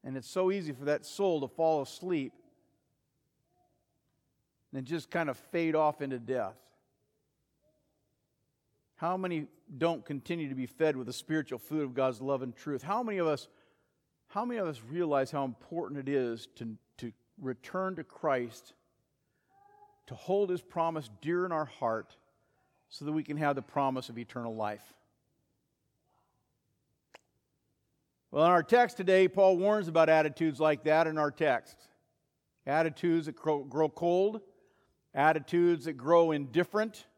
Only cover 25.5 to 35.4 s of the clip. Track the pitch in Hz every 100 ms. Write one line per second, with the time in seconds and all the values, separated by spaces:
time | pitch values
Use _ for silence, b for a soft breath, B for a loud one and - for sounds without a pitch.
25.5 | _ _ _ _ _ _ _ _ _ _
26.5 | _ _ _ _ _ _ - _ _ _
27.5 | _ _ _ _ _ _ _ _ 143 165
28.5 | 180 160 240 240 240 185 190 185 185 190
29.5 | 180 196 214 170 165 160 160 156 143 165
30.5 | 135 156 151 151 156 160 156 147 139 156
31.5 | 120 - - - _ _ _ _ _ _
32.5 | _ - 151 165 139 170 165 156 - 156
33.5 | 147 139 147 156 151 170 180 202 220 -
34.5 | b b b b b _ 135 151 160